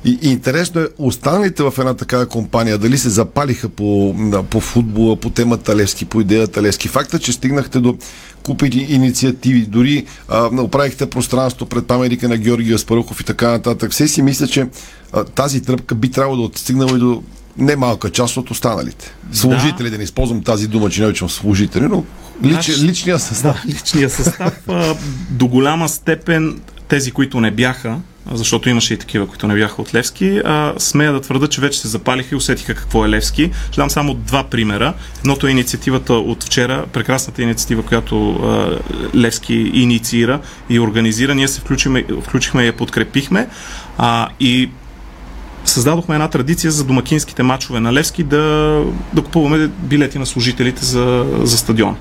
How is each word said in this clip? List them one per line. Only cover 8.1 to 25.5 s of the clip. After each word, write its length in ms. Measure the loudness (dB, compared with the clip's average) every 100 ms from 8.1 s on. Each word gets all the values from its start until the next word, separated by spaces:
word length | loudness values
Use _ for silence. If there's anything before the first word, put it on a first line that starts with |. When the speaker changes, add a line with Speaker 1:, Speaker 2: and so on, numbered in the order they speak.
| -20 -20 -12
Speaker 1:
купи 420 | -6 0 0 0 2
инициативи, 720 | 4 4 2 0 2 2 2
дори, 440 | 2 2 2 2 -2 -18 -2
а, 220 | 0 2
направихте 580 | 0 0 0 0 -2 -4
пространство 560 | -4 -2 0 0 -4 -4
пред 220 | -4 0
паметника 420 | 0 2 0 0
на 80 | 0
Георги 360 | 2 2 2
Аспарухов 480 | 0 2 0 0 -6
и 40 | -6
така 260 | 0 0
нататък. 400 | 2 0 -2 -2
Все 160 | 0 2
си 140 | 4
мисля, 260 | 2 2 0
че, 200 | 0 -2 -6 -20 -20 -6
а, 100 | -4
тази 380 | -2 -2 0 0
тръпка 340 | -2 -4 -2 -2
би 160 | 0
трябвало 260 | 0 0 0
да 60 |
отстигнала 480 | -4 -6 -2 0 2
и 80 | 4
до 240 | 2 0 -6 -20 -18 0
немалка 520 | 0 2 0 0 -2
част 280 | -2 -2 -2
от 140 | -6
останалите. 640 | -4 -2 -2 -6 -10 -20 -18
Speaker 2:
Да. 140 | -8 0
Speaker 1:
Служители, 520 | 2 4 2 0 -4
да 80 | -4
не 60 |
използвам 400 | -4 -2 0 0
тази 240 | 0 0 0
дума, 220 | 2 2
че 120 | 2
не 60 | 0
обичам 220 | 0 -4
служители, 580 | -2 2 2 2 2 2
но 160 | 2 -2 -12 -18 0
лич-, 240 | 2 2 0
Speaker 2:
Наш-, 160 | 2
Speaker 1:
личния 360 | 2 0 0 -2
състав. 440 | -2 -2 -2 -2 -6
Speaker 2:
да, 80 |
личния 360 | -6 -2 2 2
състав, 440 | 0 -2 0 -4 -4 -6
а, 280 | 0 0 -2 -6 -8 -6
до 180 | 0
голяма 420 | 2